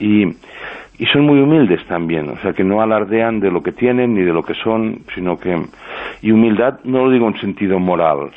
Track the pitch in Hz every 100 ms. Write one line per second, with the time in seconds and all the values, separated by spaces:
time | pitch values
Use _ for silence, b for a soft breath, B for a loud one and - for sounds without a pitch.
0 | 107 104 95 - B B B B B -
1 | 113 143 147 143 139 160 113 87 - 87
2 | 82 82 73 - 98 85 95 104 110 110
3 | 101 113 113 113 98 87 87 - 120 123
4 | 123 107 90 82 80 - 113 113 110 -
5 | - - 90 87 90 87 76 B B B
6 | B B 107 110 113 104 123 139 123 131
7 | 131 127 117 98 101 92 98 95 92 87
8 | 82 73 71